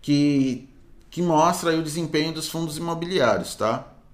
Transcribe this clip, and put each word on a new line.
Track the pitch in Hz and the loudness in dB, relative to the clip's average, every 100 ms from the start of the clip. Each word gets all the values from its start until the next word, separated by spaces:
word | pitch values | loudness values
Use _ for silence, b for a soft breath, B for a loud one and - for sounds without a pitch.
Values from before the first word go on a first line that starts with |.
que, | - 143 147 143 131 123 - - - - - | 2 2 4 4 2 -2 -10 -20 -20 -20 -12
que | 160 | -2
mostra | 175 156 165 180 170 | 2 4 4 2 0
aí | 160 | 0
o | |
desempenho | 156 156 160 156 156 | -2 -4 -2 0 -2
dos | 160 156 | -4 -8
fundos | 160 165 151 | -6 -6 -6
imobiliários, | 170 165 170 185 120 98 - - | -6 -6 -2 2 2 2 -2 -2
tá? | 107 117 - - - | -2 -2 -8 -20 -20